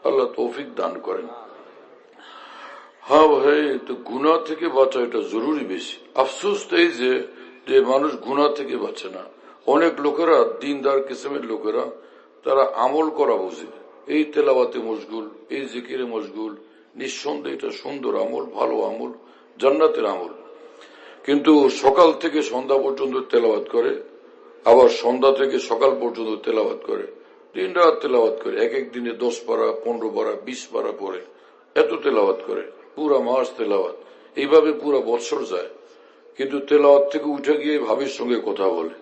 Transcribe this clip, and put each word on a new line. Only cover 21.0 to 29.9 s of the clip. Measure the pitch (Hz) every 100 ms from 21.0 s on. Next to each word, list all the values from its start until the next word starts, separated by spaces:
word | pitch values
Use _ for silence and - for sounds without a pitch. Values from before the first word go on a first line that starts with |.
| - - -
কিন্তু | 143 151 151 135
সকাল | - 135 139 165
থেকে | 151 170 151
সন্ধ্যা | 139 123 135 139
পর্যন্ত | 135 135 135 127 -
তেলাওয়াত | 120 113 104 -
করে, | 117 123 - - - - - - - -
আবার | 123 120
সন্ধ্যা | - 117 127 135
থেকে | 135 131 120
সকাল | - 117 135 -
পর্যন্ত | 120 117 110 107 -
তেলাওয়াত | 110 104 - -
করে, | 101 - - - - -
দিন | 180 185
রাত | 175 165 151
তেলাওয়াত | 143 123 113 -
করে, | 107 104 117
এক |
এক | 131 123
দিনে | 123 120
দশ | 113 123 -
পারা, | - 110 110 113
পনেরো | 117